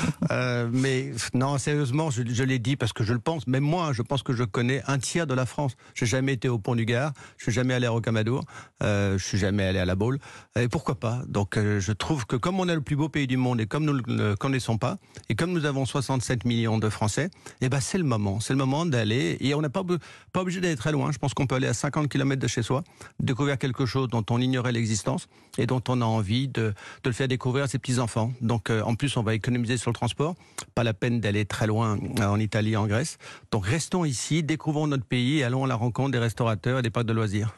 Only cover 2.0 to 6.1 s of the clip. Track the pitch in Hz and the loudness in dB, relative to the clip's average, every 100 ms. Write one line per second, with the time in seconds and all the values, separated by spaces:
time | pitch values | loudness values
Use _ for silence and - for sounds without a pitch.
2 | 160 120 120 120 131 131 113 143 110 - | 0 0 0 0 2 2 0 0 0 0
3 | 107 123 156 165 127 131 147 175 160 123 | 0 0 0 -2 0 2 4 2 2 0
4 | 117 139 - 117 117 - 120 135 - 135 | 0 -2 0 0 0 0 0 0 0 -2
5 | - 170 160 127 127 - 139 - - - | 0 -2 0 0 0 -2 -4 -4 -12 -4
6 | 120 | 0